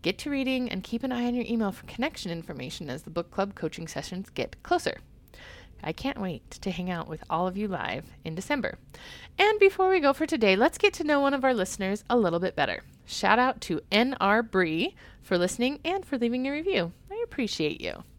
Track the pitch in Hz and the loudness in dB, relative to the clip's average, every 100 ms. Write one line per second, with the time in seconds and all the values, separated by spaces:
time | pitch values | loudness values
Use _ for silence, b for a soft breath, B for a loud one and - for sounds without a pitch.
0 | 170 214 302 277 262 262 247 190 - 233 | -2 -2 -4 -2 0 -2 -2 -6 -6 -6
1 | 269 247 240 247 233 226 208 190 - - | -4 -2 -2 -2 -2 0 0 -4 -12 -6
2 | 277 - 196 165 160 143 131 - 151 131 | -6 -4 -8 -8 -8 -10 -10 -10 -8 -10
3 | - 156 165 - 202 - 160 - 165 - | -6 -8 -6 -4 -4 -2 -6 -6 -10 -8
4 | - 185 196 - - - - 359 - - | -8 -10 -8 -6 -6 -8 -2 0 0 -8
5 | - - - B B B B - - 165 | -16 -20 -20 B B B B -10 -8 -6
6 | 269 - 196 151 - - 196 170 180 175 | -6 -4 -6 -8 -12 -8 -6 -6 -4 -6
7 | - 156 - 160 185 185 214 180 - 123 | -6 -10 -4 -2 -2 -2 -4 -4 -4 -6
8 | - - 165 160 - 294 - - - B | -10 -14 -10 -8 -2 -2 -2 -8 -16 B
9 | B B B - 403 427 392 - 370 381 | B B B 2 2 8 6 6 4 6
10 | 277 269 311 285 214 190 285 - 415 - | 4 2 0 4 4 6 4 6 2 2
11 | 302 294 277 269 262 240 277 - 190 208 | 2 4 4 4 2 2 0 -2 -2 -2
12 | - 240 190 170 180 - 135 90 - - | 2 4 4 2 0 0 0 0 -8 -20
13 | - - 196 226 254 - - 156 - 202 | -12 0 4 6 4 0 -4 -4 2 2
14 | 247 277 196 214 233 190 175 160 294 - | 2 2 4 4 2 2 2 2 -2 -4
15 | B B - 180 180 - 247 285 320 381 | B B 0 2 2 2 -2 0 -2 -4
16 | 370 269 233 247 262 294 339 277 170 - | -2 -2 0 0 -2 -2 0 0 -2 -6
17 | - 415 466 - 226 - 156 - - - | -14 -8 -6 -4 -4 -2 -2 -2 -8 -10
18 | - | -14